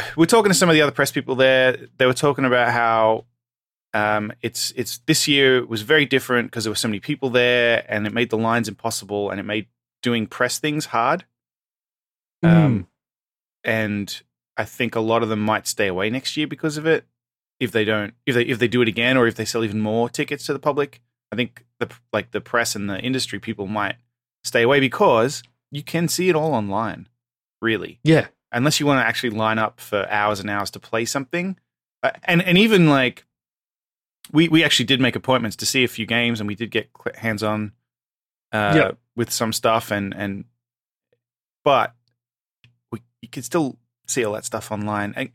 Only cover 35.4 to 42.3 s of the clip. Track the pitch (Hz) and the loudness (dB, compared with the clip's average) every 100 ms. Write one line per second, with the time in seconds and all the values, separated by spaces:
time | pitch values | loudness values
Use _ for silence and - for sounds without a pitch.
35.4 | 110 - 107 131 123 - 104 117 117 113 | 0 -4 -2 0 0 -2 -2 0 0 -2
36.4 | 104 101 113 110 - - - - 117 104 | -6 -6 -4 -4 -4 -8 -12 -6 -6 -2
37.4 | 107 107 104 - _ _ _ _ _ _ | -2 -4 -6 -12 _ _ _ _ _ _
38.4 | _ 110 104 156 110 - _ 117 117 - | _ -2 2 2 0 -4 _ -6 -4 -2
39.4 | 113 - 117 113 - 101 98 87 101 98 | -2 0 2 2 0 -4 -4 -6 -8 -8
40.4 | - _ _ _ _ _ _ _ _ _ | -14 _ _ _ _ _ _ _ _ _
41.4 | _ _ 147 127 101 _ _ _ _ | _ _ 2 2 0 _ _ _ _